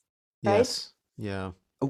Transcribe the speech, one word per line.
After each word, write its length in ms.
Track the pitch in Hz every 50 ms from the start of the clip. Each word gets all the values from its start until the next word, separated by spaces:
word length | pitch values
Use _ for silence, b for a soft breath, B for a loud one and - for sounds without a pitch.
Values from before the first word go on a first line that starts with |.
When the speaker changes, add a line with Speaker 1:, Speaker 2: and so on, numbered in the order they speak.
| _ _ _ _ _ _ _ _ -
Speaker 1:
Right? 140 | 208 202
Speaker 2:
Yes. 340 | 208 247 - - - - - _ _ _ _ _
Yeah. 340 | - 110 101 98 95 95 95 90 _ _ _ _ -
Uh, 60 | 139